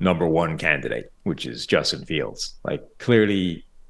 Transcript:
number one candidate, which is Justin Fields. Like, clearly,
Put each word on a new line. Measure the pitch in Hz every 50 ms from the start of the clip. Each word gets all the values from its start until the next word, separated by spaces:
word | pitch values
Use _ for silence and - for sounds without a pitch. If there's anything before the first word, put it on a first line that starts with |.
number | 90 92 87 80 87
one | 82 80 82 85 82 80
candidate, | 73 - 80 73 69 65 - 57 57 - - - _ -
which | 98 76 - -
is | 64 60 60 -
Justin | - 98 80 71 - - 65 -
Fields. | - 80 73 64 53 - - - - - - -
Like, | - - - - - _ -
clearly, | - 127 120 113 107 101 101 98 92 90 80 80 - - - - - -